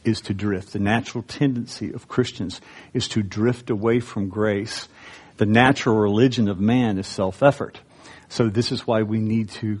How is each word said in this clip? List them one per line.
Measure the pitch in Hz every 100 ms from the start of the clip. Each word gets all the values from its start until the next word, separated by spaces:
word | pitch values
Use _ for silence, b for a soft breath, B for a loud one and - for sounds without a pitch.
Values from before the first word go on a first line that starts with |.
is | - 107
to | -
drift. | 95 104 95 -
The | 104
natural | 101 113 - 123
tendency | - - 143 123 120 - -
of | 120 -
Christians | - 123 - 85 - B B B
is | 127 -
to | 113
drift | 101 107 113 120 -
away | 107 113 120
from | 117 113 98
grace. | 98 107 101 117 - - B B B B -
The | 104
natural | 113 127 135 131 110
religion | 104 104 131 123 104
of | 92
man | 104 127 117 95
is | 98
self-effort. | - 95 - 139 - - - _ B B B B
So | - 113
this | 107 113
is | 123 -
why | 113
we | 107 110
need | 110 113 107
to | - 107 104